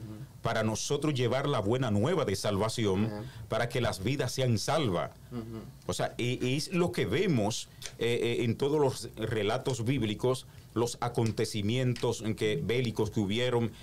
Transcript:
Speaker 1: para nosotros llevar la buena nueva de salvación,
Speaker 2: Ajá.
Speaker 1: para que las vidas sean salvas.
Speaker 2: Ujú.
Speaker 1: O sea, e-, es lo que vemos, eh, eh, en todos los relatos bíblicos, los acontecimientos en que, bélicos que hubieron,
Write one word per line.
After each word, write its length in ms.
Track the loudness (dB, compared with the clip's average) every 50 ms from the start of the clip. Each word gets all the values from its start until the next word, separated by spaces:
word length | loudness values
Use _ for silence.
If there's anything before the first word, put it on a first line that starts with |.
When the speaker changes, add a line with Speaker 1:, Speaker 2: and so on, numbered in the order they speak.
| -10 -12 -12 -12 -14 -16 -10 -4 -2
Speaker 1:
para 200 | 0 0 2 2
nosotros 500 | 0 0 -2 -2 0 0 0 0 0 2
llevar 340 | 2 2 2 2 2 0 0
la 100 | 0 0
buena 300 | 2 2 2 2 2 2
nueva 340 | 2 2 2 2 2 2 2
de 100 | 0 0
salvación, 720 | 0 0 0 2 2 2 0 0 2 2 2 4 2 2
Speaker 2:
Ajá. 180 | 0 -2 -6 -8 -10 -12 -10 -6 -2
Speaker 1:
para 180 | 0 0 0 0
que 120 | 0 0
las 220 | 0 0 -2 -2 -2
vidas 280 | -2 0 0 -2 -2
sean 260 | 0 0 2 2 2 2
salvas. 520 | 2 0 0 2 2 2 2 0 -2 -4 -6 -12 -16 -12
Speaker 2:
Ujú. 300 | -10 -10 -10 -10 -10 -12 -12 -14 -16 -10 -6
Speaker 1:
O 60 | -4 -2
sea, 200 | -2 -2 -4 -2 -2
e-, 200 | -2 0 0 0 0 0 0
es 160 | 0 -2 -2 0
lo 180 | 0 2 2
que 140 | 2 0 0
vemos, 640 | 2 2 2 2 4 4 4 2 2 0 -4 -6 -10 -14 -14 -14 -12 -6
eh, 220 | -2 0 0 2 2 2 0 0 2
eh, 40 | 0
en 120 | 0 0
todos 240 | 0 0 2 4 4
los 300 | 4 2 2 -2 -8 -10 -8
relatos 680 | -6 -4 -2 0 0 0 0 0 0 0 -2 -2 -2 0
bíblicos, 640 | 0 0 2 0 0 -2 0 2 0 0 0 -4 -12 -18 -20 -12 -4 0
los 240 | 0 0 0 0 -2
acontecimientos 1200 | -4 -2 0 2 0 2 2 0 -2 -2 -2 -2 0 0 2 2 2 0 0 0 0 0 0 0
en 140 | -2 -4 -2
que, 240 | 0 0 0 2 0
bélicos 480 | 0 0 0 0 0 0 0 0 -2 0
que 100 | 0 0
hubieron, 500 | 0 0 0 0 0 2 2 2 0 0 -4 -8